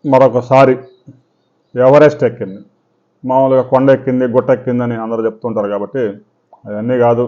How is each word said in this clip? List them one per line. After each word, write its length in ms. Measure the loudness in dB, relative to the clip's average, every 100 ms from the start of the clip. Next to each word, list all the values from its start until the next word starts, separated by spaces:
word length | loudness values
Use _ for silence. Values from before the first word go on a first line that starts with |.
మరొకసారి 680 | 2 2 2 0 2 4 4 2 -6 _ -20 _ _ _ _ _ _
ఎవరెస్ట్ 480 | 0 4 6 4 2
ఎక్కింది. 360 | -4 -4 -12 -12 -20 _ _ _ _ _
మామూలుగా 380 | -4 0 2 0
కొండ 280 | 0 0 2
ఎక్కింది, 340 | 2 0 -2 0
గుట్ట 200 | 0 0
ఎక్కిందని 460 | -2 -2 -4 -4 -6
అందరూ 260 | -6 -4
చెప్తుంటారు 440 | -4 -6 -8 -6 -4
కాబట్టి 340 | -6 -6 -6 -6 -8 _ _ _ _
అవన్నీ 320 | -12 -8 -4 0
కాదు. 260 | 0 0